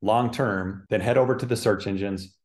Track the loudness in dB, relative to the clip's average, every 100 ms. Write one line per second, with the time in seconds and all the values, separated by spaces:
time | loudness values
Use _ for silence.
0 | 0 2 2 0 -2 0 -4 -8 -4 -2
1 | 2 2 4 0 0 0 2 0 -2 -4
2 | -4 -4 -8 _